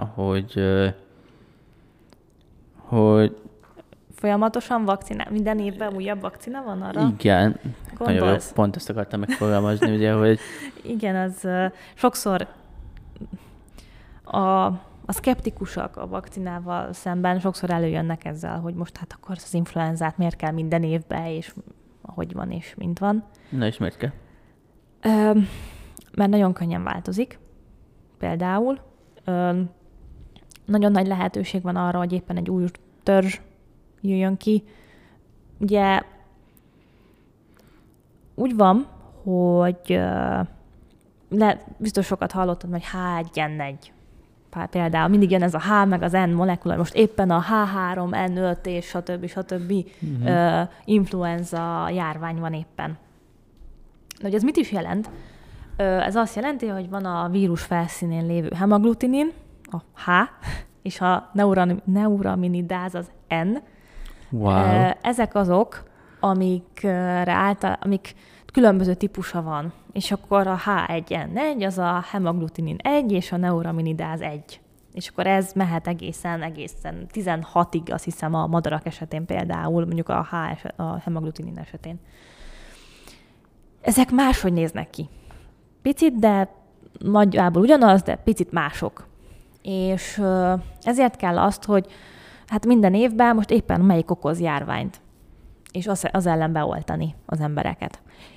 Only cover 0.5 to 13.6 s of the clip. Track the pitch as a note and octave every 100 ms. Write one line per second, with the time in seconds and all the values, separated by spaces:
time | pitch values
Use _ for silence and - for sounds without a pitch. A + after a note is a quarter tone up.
0.5 | G2 F#2+ F#2+ G2 F#2+ - - _ _ -
1.5 | _ _ _ _ _ _ _ _ _ _
2.5 | _ _ - - A#2 G#2+ G#2+ G#2+ - -
3.5 | - - - - - _ - G#3 G3+ A3
4.5 | A#3+ - A#3+ G#3 G3 - G#3 - G#3+ G#3+
5.5 | G#3+ G3+ G3 G#3+ F#3+ F#3+ G3+ F#3+ - A#3
6.5 | C4+ B3 F#3+ F#3+ - C#3 G#2 G#2+ F#2 G#2
7.5 | - - - - - G2+ F#2 F2+ G2 -
8.5 | - G#2 C3 - A2 G2+ G#2 G2+ C4 G#2+
9.5 | G2+ G#2 G#2+ - G#2+ G#2+ A2 A2 A2 -
10.5 | - C#4+ - - A3+ G#3 F#3+ F#3 F#3 F#3
11.5 | F3+ F#3 F#3 - - B3 - G3+ F3+ F3+
12.5 | - - - - - - - - - -
13.5 | -